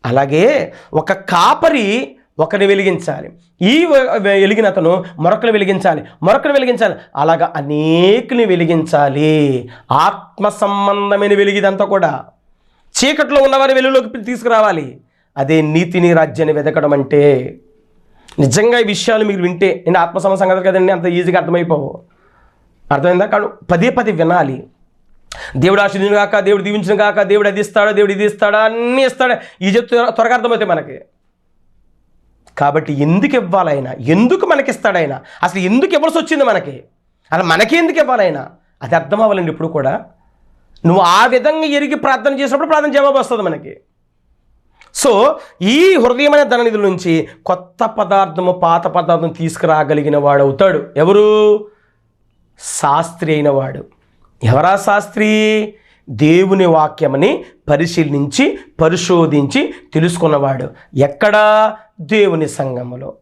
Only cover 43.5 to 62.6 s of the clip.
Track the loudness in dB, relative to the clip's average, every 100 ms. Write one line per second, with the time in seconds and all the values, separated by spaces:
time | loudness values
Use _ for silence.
43.5 | -6 -12 -20 _ _ _ _ _ _ _
44.5 | _ _ _ _ -2 0 2 2 0 -12
45.5 | _ 0 4 4 4 2 2 2 2 2
46.5 | 0 0 0 -2 -2 -2 -2 -2 -10 -6
47.5 | -6 -6 _ -4 -2 0 0 0 -2 -2
48.5 | 0 0 0 0 -2 0 0 -2 -4 -8
49.5 | -2 0 0 2 0 0 0 2 2 2
50.5 | 2 0 0 -4 -2 2 4 4 4 2
51.5 | 2 -2 _ _ _ _ _ _ _ _
52.5 | _ -12 -4 0 0 -2 -6 -4 0 0
53.5 | 0 -4 -10 -16 _ _ _ _ _ 0
54.5 | 2 2 0 0 -2 -2 -2 0 2 2
55.5 | 0 -4 -12 _ _ -16 0 4 4 4
56.5 | 2 4 2 0 -2 -2 0 0 0 -8
57.5 | _ -4 -2 0 -2 -2 -2 -2 0 -2
58.5 | -2 -14 -2 0 0 0 2 2 0 0
59.5 | -2 -4 -8 -6 -2 -2 0 0 0 -2
60.5 | -4 -8 -14 _ -2 -2 0 2 4 4
61.5 | 2 0 -2 _ -20 -2 2 2 0 -4
62.5 | -4